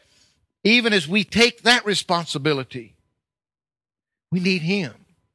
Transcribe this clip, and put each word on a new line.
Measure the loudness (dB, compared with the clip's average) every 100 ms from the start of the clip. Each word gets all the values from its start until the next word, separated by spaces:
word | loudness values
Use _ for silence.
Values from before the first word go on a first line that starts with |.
| _ _ _ _ _ _
even | 2 4 4
as | 0 0
we | -2
take | 0 2 2 2
that | 2 2
responsibility, | 2 -4 -2 -4 -4 -4 -2 -2 -4 -14 -16 _ _ _ _ _ _ _ _ _ _ _ _ _ -6
we | -2
need | 0 -2
Him. | -2 -4 -4 -10 _ _ _